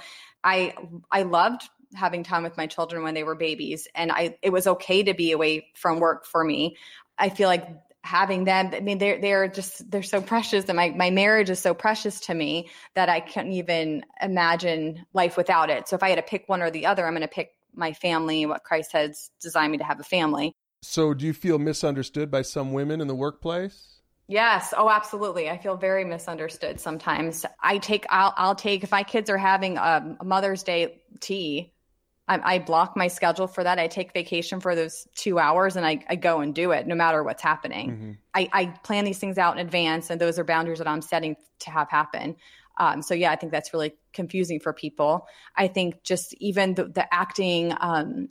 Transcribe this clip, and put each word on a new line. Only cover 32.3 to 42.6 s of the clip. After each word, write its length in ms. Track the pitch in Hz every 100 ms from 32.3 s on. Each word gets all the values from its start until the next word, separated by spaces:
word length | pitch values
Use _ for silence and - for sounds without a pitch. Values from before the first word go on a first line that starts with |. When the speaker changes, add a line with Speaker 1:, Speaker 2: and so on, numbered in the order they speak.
| 185 -
Speaker 1:
I 40 | 185
block 360 | 170 165 185 202
my 120 | 180
schedule 400 | 175 175 170 185
for 160 | 185
that. 140 | 175 180
I 100 | 165
take 240 | 190 185
vacation 480 | 180 170 170 165 185
for 140 | 185
those 340 | 170 160 - - -
two 220 | 214 170
hours 380 | 151 170 190 185
and 80 |
I, 200 | 160 151 -
I 60 |
go 260 | 175 175 165
and 140 | 147
do 160 | 147 175
it 160 | 151 160
no 80 |
matter 280 | 170 165 160
what's 200 | 143 -
happening. 480 | 160 156 139 104 120
Speaker 2:
Mm-hmm. 220 | 113 107 104 _
Speaker 1:
I, 160 | 190 180
I 140 | 196 180 156
plan 200 | - 208
these 140 | 202 190
things 200 | 196 185
out 200 | 175 -
in 80 | 175
advance, 420 | 175 165 160 170
and 120 | 170
those 180 | 170 170
are 60 |
boundaries 340 | 165 165 165 160
that 80 | 160
I'm 160 | 151
setting 340 | - 170 156 151 _ _
to 120 | -
have 200 | 156 147
happen. 460 | 151 156 - 147 175 - -